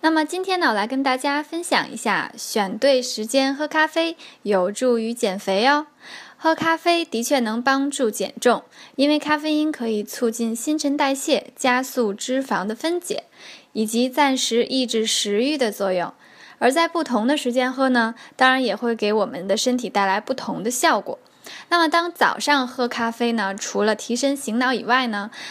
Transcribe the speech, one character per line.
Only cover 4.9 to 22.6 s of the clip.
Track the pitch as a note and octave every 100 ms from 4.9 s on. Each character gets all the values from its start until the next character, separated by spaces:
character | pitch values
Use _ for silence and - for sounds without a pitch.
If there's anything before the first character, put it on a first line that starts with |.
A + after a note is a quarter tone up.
| A#3
于 | A3+
减 | A#3+ G#3+ F#3+
肥 | - F#3+ B3
哦。 | D4 D#4 _ - - - -
喝 | D#4+
咖 | D#4+ E4 E4
啡 | F4 E4+ E4
的 | A3+
确 | A#3+ C#4+
能 | A3+ A3+
帮 | B3 C4+ C#4
助 | C#4+ A#3+
减 | G#3+ - -
重， | B3 A3 - - - -
因 | C#4
为 | D4+
咖 | D4 D4+
啡 | D#4
因 | D4+ D4+
可 | D4+ A#3
以 | G#3+
促 | G3+ - A#3
进 | A3+ A#3
新 | A#3 - D4+
陈 | C#4+
代 | C#4+ C#4
谢， | C4+ D4+ B3 - -
加 | C4 B3
速 | C4 - A3
脂 | G3+ - C4
肪 | C4+ F#3+ F#3+
的 |
分 | A3 D#4+ F4
解， | - - - - - - _
以 | - G#3+
及 | A3+ B3+
暂 | B3+ C#4+ C4
时 | - A#3
抑 | - C4
制 | B3 A3+ A3
食 | - G#3 G3+
欲 | C4 D4+
的 | A#3
作 | G3+ G3
用。 | F#3 E3+ - - - - -
而 | A#3+
在 | C#4 E4
不 | E4+
同 | D#4 A#3+ A#3
的 |
时 | D4 B3+
间 | A#3+ B3+
喝 | B3+ C4+
呢， | B3 A3+ A#3 - -
当 | B3+
然 | C4
也 | B3 G3
会 | A#3+
给 | A3+ G#3
我 | G#3+
们 | F#3+ - F#3+
的 | G3+
身 | B3+ B3
体 | A#3
带 | -
来 | G3 G3
不 | G#3+
同 | C4 - -
的 | G#3
效 | B3 E4 A#3
果。 | - - _ _ - - -
那 | F4
么 | D#4+
当 | E4+ F4
早 | F4 F#3+ -
上 | B3 C#4+